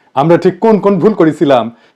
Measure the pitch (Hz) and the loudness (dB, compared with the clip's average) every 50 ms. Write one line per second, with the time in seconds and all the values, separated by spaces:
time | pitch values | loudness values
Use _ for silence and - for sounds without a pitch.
0 | _ _ - 131 139 165 175 165 170 185 - - - 226 220 190 175 196 202 185 | _ _ -6 -2 0 2 2 2 0 -2 -2 0 0 0 0 0 0 0 0 0
1 | 143 214 220 - 175 160 147 - 175 143 135 123 113 113 117 _ _ _ _ | 0 0 0 0 0 -2 -2 -2 0 0 0 0 -2 -4 -10 _ _ _ _